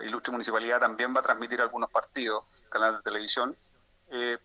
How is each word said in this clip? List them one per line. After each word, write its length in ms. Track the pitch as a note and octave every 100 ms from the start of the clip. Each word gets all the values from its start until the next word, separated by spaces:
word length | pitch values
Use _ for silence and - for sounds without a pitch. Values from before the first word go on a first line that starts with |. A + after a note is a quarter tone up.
Ilustre 280 | A2+ A#2 -
Municipalidad 480 | A#2+ A2+ A2 A#2 A#2+
también 360 | A#2 A2+ B2 C3
va 60 |
a 20 |
transmitir 360 | C3 A2+ A#2 A#2+
algunos 300 | A#2 A#2 A#2
partidos, 560 | A#2 - C#3 A#2 G#2+ - - -
canal 280 | A2 A2 G#2+
de 40 |
televisión. 560 | G#2+ G#2 G#2+ - B2 D#3 _ _ _ _ _
Eh, 260 | B2+ A#2+ A#2